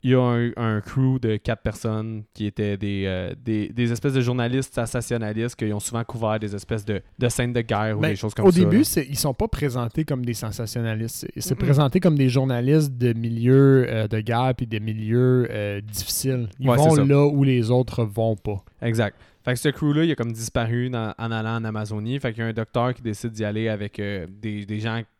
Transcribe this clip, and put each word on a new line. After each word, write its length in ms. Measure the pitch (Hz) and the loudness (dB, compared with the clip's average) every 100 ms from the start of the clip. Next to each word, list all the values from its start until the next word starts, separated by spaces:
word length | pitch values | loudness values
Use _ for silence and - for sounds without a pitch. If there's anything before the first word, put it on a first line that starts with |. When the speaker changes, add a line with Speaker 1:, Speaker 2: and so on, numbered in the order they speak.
Speaker 1:
il 80 | 123 | 4
y 40 | |
a 60 | 127 | 4
un, 300 | 123 120 120 - | 4 2 0 -2
un 240 | 113 107 | -2 -2
crew 360 | - - 131 131 | -2 0 0 2
de 160 | 120 107 | -2 -2
quatre 260 | - 113 | -4 -4
personnes 600 | - 104 117 107 110 110 104 | -4 -6 -4 -4 -6 -10 -14
qui 140 | - 104 | -6 -6
étaient 300 | - 104 101 | -2 -4 -2
des, 280 | 104 101 95 | -4 -4 -4
euh, 260 | 92 90 - | -4 -6 -8
des, 280 | 120 110 104 | -4 -2 -2
des 200 | 117 120 | -2 -2
espèces 220 | 117 143 | 0 0
de 80 | 135 | 0
journalistes 520 | 123 123 120 127 127 | 0 0 -2 -2 -4
sensationnalistes 800 | - 117 127 117 120 110 107 117 - | -6 -4 -6 -4 -4 -4 -4 -6 -4
qui 160 | 110 | -4
ont 80 | 104 | -4
souvent 240 | - 117 | -6 -6
couvert 340 | 117 117 110 107 | -6 -4 -2 -2
des 160 | 107 | -4
espèces 300 | 101 - 113 | -8 -6 -6
de, 180 | 104 101 - - | -4 -6 -6 -4
de 100 | 120 | -2
scènes 240 | - 123 | 0 -2
de 80 | 120 | -2
guerre 360 | 113 107 110 107 | -2 -2 0 0
ou 40 | |
Speaker 2:
Ben, 80 | 104 | 0
Speaker 1:
des 60 | 101 | -2
choses 180 | 110 | -4
comme 120 | - 196 | 4 6
Speaker 2:
au 60 | |
Speaker 1:
ça, 80 | 175 | 6
Speaker 2:
début, 180 | 175 190 | 6 6
Speaker 1:
là. 60 | |
Speaker 2:
c'est, 200 | 302 - 131 | 4 0 -2
ils 100 | 139 | -2
sont 160 | 156 | -2
pas 140 | 127 220 | -2 -2
présentés 560 | - 147 123 117 - | -2 -2 -2 -4 -4
comme 200 | 156 135 | -2 -2
des 100 | 120 | -2
sensationnalistes. 920 | 113 113 104 113 123 113 110 113 - - | -4 -6 -8 -6 -4 -4 -4 -6 -8 -12
C'est, 60 | - | -10
c'est 140 | - | -4
Speaker 1:
Mm-mm. 40 | 127 | 0
Speaker 2:
présenté 400 | - 143 143 - | 4 4 4 4
comme 160 | 180 151 | 4 4
des 120 | 131 | 4
journalistes 680 | 123 135 120 123 156 147 127 | 2 0 0 2 4 2 0
de 180 | 123 | 0
milieux, 720 | 113 117 117 120 135 139 135 123 | 0 -2 0 6 8 8 6 4
euh, 180 | 113 110 | 0 0
de 140 | 110 | -2
guerre 340 | 110 117 127 123 | 0 0 0 -2
puis 100 | 120 | -4
des 120 | 110 | -4
milieux, 680 | 110 110 107 117 127 127 120 | -4 -4 0 4 4 4 2
euh, 300 | 107 104 101 | -2 -4 -6
difficiles. 680 | 107 101 - - 135 127 113 - | -8 -10 -6 -4 -2 -2 -4 -2
Ils 80 | 131 | 2
Speaker 1:
Ouais, 80 | 120 | 6
Speaker 2:
vont 140 | 156 | 6
Speaker 1:
c'est 60 | 151 | 6
ça. 80 | |
Speaker 2:
là 220 | 139 143 143 | 6 6 6
où 160 | 147 | 4
les 280 | 139 127 113 | 4 4 4
autres 320 | 123 123 - | 2 2 -2
vont 320 | 113 101 113 107 | -2 0 -2 -2
pas. 260 | - 101 - _ | -4 -8 -8 _
Speaker 1:
Exact. 340 | 117 113 104 - - _ | -4 0 -2 -4 -20 _
Fait 100 | - | -4
que 40 | 127 | 0
ce 100 | 151 | 0
crew-là, 340 | - 151 147 | 0 0 2
il 60 | 165 | 2
a 20 | |
comme 180 | 147 117 | 0 -4
disparu 560 | 113 113 - 113 120 123 | -6 -4 -2 -2 -2 -2
dans, 240 | 123 110 - | -4 -6 -6
en 120 | 113 | -6
allant 240 | 113 110 113 | -4 -4 -4
en 80 | |
Amazonie. 560 | 113 107 104 107 107 135 | -4 -6 -6 -6 -4 -4
Fait 120 | 131 | -4
qu'il 100 | 110 | -4
y 40 | 113 | -6
a 20 | |
un 40 | |
docteur 420 | 113 110 120 120 | -4 -4 -2 -2
qui 80 | 120 | -2
décide 280 | 120 104 117 | -6 -6 -8
d'y 120 | 110 | -6
aller 240 | 107 104 113 | -4 -2 -4
avec, 300 | 107 101 - | -4 -6 -8
euh, 280 | 101 101 85 | -6 -6 -10
des, 360 | 98 110 104 101 | -10 -8 -8 -6
des 120 | 107 | -6
gens 220 | 113 113 110 _ | -4 -6 -8 _